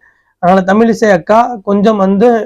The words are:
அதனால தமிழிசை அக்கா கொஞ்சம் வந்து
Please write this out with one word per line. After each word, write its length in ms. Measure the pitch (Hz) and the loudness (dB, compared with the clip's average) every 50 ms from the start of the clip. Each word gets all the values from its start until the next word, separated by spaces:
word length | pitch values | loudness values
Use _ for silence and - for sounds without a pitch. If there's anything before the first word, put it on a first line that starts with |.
| _ _ _ _ _ _ _ _ - | _ _ _ _ _ _ _ _ 0
அதனால 200 | 175 190 190 185 | 0 0 0 0
தமிழிசை 480 | 185 196 220 233 233 220 - 233 214 | 0 0 2 2 0 0 0 0 0
அக்கா 280 | 190 170 151 - 208 226 240 247 247 214 - | 0 -2 0 0 0 0 0 -2 -6 -10 -6
கொஞ்சம் 340 | 202 202 208 190 226 220 208 | -4 -2 0 0 0 0 0
வந்து 300 | 190 190 196 196 226 247 233 220 214 | 0 -2 0 2 2 2 2 0 -4